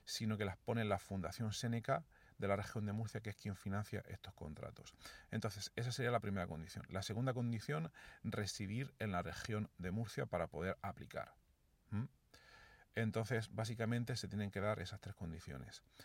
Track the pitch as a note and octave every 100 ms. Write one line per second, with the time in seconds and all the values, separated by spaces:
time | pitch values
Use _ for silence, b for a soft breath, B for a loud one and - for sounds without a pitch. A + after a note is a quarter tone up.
0 | B - A2 G#2 G2+ F#2 - A#2 G#2+ G2
1 | - F#2+ F2 - A2 G2+ A#2 A#2 B2 D#3
2 | - B B B G2 G2+ G2+ A2+ G#2 G#2+
3 | A2 A2 G#2+ - G#2+ F#2+ G2 G2 G#2 G2+
4 | - G2 - - D#2+ D2+ - - - -
5 | B B B A2 G#2+ G#2 - - A#2+ A#2+
6 | A#2+ A#2 G2+ G2 F2+ D#2 E2 - - F#2+
7 | F#2 G#2+ C3 B2 A#2+ A2+ - D3+ D#3+ B
8 | B B - A2 G2+ - G2 A2+ C#3 -
9 | A2 F2 E2+ - - G#2+ G#2+ - F2 G#2
10 | A2+ - - F2 E2 D2+ F#2 - G2+ -
11 | - - - - _ _ _ _ - G#2
12 | C3 _ _ B B B B B B A2
13 | A2 A2 A2 A#2 A2 G#2+ A2 A2+ A2+ A#2+
14 | A#2+ A#2 F#2 G2+ G2+ G2 G#2 G#2 F2+ G2+
15 | - - E2+ E2 - C2+ B1 - - B